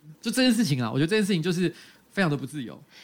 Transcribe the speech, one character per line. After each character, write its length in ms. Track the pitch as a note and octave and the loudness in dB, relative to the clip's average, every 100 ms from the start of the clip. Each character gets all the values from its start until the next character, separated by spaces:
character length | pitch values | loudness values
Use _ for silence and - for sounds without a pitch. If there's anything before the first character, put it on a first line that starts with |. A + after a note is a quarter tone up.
| D3+ - | -20 -12
就 80 | A#3 | -4
这 120 | B3+ | 2
件 80 | B3+ | 4
事 140 | A3 | 4
情 180 | F#3 C3+ | 2 0
啊， 80 | A2+ | 0
我 80 | C3 | 0
觉 40 | |
得 40 | E3 | 0
这 80 | |
件 80 | G#3+ | 2
事 80 | G3+ | 2
情 80 | F3+ | 0
就 100 | F3 | 0
是 160 | F3 F3 - - - _ | 0 -2 -4 -16 -20 _
非 120 | - | -2
常 80 | F3+ | 0
的 60 | C#3+ | 0
不 100 | C3+ | -4
自 160 | D3 | -10
由。 180 | A2 C#2 - - | -12 -14 -20 -20